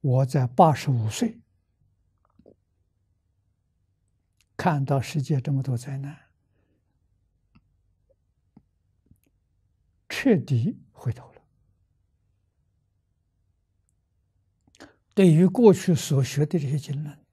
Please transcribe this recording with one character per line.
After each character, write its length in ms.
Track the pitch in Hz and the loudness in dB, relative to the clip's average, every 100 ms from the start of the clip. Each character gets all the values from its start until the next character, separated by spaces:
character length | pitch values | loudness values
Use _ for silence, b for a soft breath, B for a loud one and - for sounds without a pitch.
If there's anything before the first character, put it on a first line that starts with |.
我 240 | 143 127 135 | 0 0 0
在 200 | 147 127 | -2 -2
八 280 | - 165 | 4 4
十 160 | 139 - | 4 -2
五 200 | 123 110 | -2 -2
岁 300 | - 233 - _ _ _ _ _ _ _ _ _ _ - _ _ _ _ _ _ _ _ _ _ _ _ _ _ _ _ _ _ _ _ - | -4 -6 -6 _ _ _ _ _ _ _ _ _ _ -20 _ _ _ _ _ _ _ _ _ _ _ _ _ _ _ _ _ _ _ _ -4
看 260 | 185 147 | -2 -2
到 160 | 135 139 | -2 -2
世 220 | - 156 | -2 -8
界 180 | 131 143 | -4 -4
这 140 | 139 | -2
么 100 | 139 | -4
多 140 | 131 120 | -4 -6
灾 200 | - 135 | -8 -10
难， 320 | 139 165 _ _ _ _ _ _ _ _ _ _ _ _ _ _ _ _ _ _ _ _ _ _ _ - _ _ _ _ _ _ _ _ _ _ _ _ _ _ _ | -10 -14 _ _ _ _ _ _ _ _ _ _ _ _ _ _ _ _ _ _ _ _ _ _ _ -20 _ _ _ _ _ _ _ _ _ _ _ _ _ _ _
彻 280 | - 277 185 | -2 2 2
底 460 | - 123 147 - - | 2 -2 -2 -6 -18
回 220 | - 120 | -10 -10
头 180 | - - | -10 -16
了。 100 | - _ _ _ _ _ _ _ _ _ _ _ _ _ _ _ _ _ _ _ _ _ _ _ _ _ _ _ _ _ _ _ _ _ _ B B _ | -20 _ _ _ _ _ _ _ _ _ _ _ _ _ _ _ _ _ _ _ _ _ _ _ _ _ _ _ _ _ _ _ _ _ _ B B _
对 200 | - 185 | 4 6
于 140 | 156 185 | 6 4
过 260 | 190 226 | 6 6
去 220 | 185 - 160 | 6 0 -2
所 260 | - 139 | 0 -2
学 240 | 127 143 151 | -2 -2 -2
的 140 | 180 | -2
这 100 | 139 | -4
些 80 | 147 | -6
经 240 | - 143 | -6 -10
论 220 | 151 143 _ | -10 -16 _